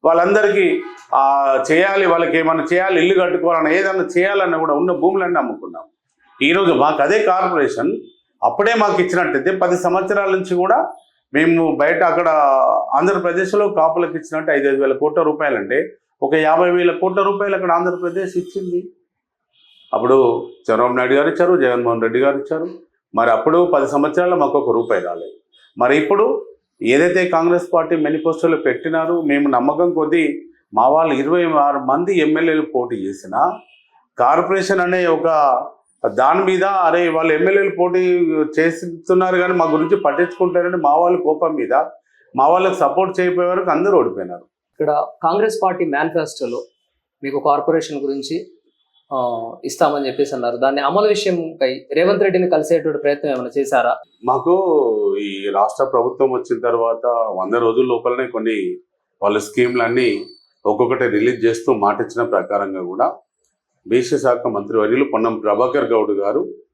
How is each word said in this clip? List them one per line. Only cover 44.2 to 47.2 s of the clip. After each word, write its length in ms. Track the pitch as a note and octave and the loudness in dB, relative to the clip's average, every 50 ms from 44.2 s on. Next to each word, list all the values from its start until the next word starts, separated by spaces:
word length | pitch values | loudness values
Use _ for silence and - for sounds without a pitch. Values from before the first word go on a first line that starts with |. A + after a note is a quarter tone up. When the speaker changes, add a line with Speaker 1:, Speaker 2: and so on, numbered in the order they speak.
| F#2 F2+ F2 - - _ _ _ _ _ | -10 -10 -12 -16 -18 _ _ _ _ _
Speaker 2:
ఇక్కడ 200 | _ _ D#3 D3+ D3 D3 - - - _ - | _ _ -2 0 0 -2 -2 -6 -8 _ -2
కాంగ్రెస్ 360 | D#3+ E3+ G3+ G#3+ A3 G#3+ - G3 | -2 0 2 0 0 -2 0 -2
పార్టీ 220 | F#3 F3+ - F3 | -2 0 -2 -2
మేనిఫెస్టోలో 800 | D#3+ C#3 C#3+ D#3 E3 D#3+ E3+ D#3 - - - C3+ A#2 A#2+ B2 - _ _ _ _ _ _ _ _ _ _ _ | -2 -2 -2 -2 -2 -2 -4 -4 -4 -6 -8 -8 -6 -6 -8 -10 _ _ _ _ _ _ _ _ _ _ _